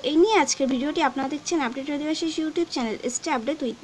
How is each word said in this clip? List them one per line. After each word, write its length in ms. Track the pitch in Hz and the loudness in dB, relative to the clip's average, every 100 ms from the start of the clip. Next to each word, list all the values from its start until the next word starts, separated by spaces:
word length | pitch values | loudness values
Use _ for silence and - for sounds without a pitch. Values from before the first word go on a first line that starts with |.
এই 140 | - 311 | 2 6
নিয়ে 200 | 415 415 | 6 6
আজকের 280 | 277 - 262 | 4 2 0
ভিডিওটি। 340 | 262 285 302 | 0 0 0
আপনারা 260 | 294 277 269 | 0 0 -4
দেখছেন 320 | 294 - 330 | -4 -2 0
Update 300 | 262 262 269 | 0 -4 -4
আদিবাসী 360 | 285 302 311 330 311 | -4 -2 -2 -2 -2
YouTube 320 | 311 311 339 | -2 0 -2
channel, 260 | 285 233 208 | -2 -2 -2
Stay 280 | 247 - 330 269 | -4 -4 -2 -2
Update 260 | 226 302 254 | -2 -2 -4
With 140 | 226 | -4